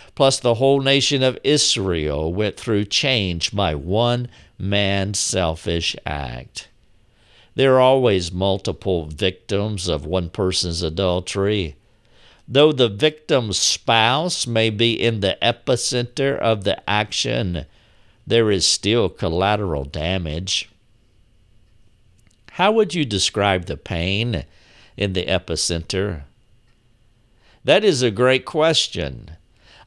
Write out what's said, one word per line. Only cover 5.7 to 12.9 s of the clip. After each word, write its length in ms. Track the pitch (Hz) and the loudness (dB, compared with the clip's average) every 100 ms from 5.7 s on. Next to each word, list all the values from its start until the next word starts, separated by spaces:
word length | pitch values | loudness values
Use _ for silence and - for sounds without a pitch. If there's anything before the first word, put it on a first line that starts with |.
| 85 82 - - | -4 -4 -6 -8
act. 640 | 73 67 60 62 - - _ _ _ _ _ _ _ _ | -8 -8 -10 -14 -16 -18 _ _ _ _ _ _ _ _
There 200 | - 135 | 0 4
are 60 | 131 | 6
always 520 | 127 135 127 98 85 | 6 6 4 2 0
multiple 760 | 90 98 98 - 92 - 90 78 | -2 0 0 -4 -6 -2 -2 -4
victims 800 | 78 98 - - 101 104 104 90 | -2 -2 -2 -4 -2 -2 -4 -4
of 180 | 78 78 | -4 -2
one 240 | 92 85 | -4 -2
person's 520 | - 95 90 87 82 | -2 -2 0 -2 -4
adultery. 920 | 82 82 95 90 87 104 98 107 82 73 _ _ _ _ - - - | -4 -2 0 0 -2 -2 0 0 -4 -8 _ _ _ _ -20 -20 -2
Though 260 | 127 156 | 4 4
the 160 | 139 | 6
victim's 680 | 120 | 2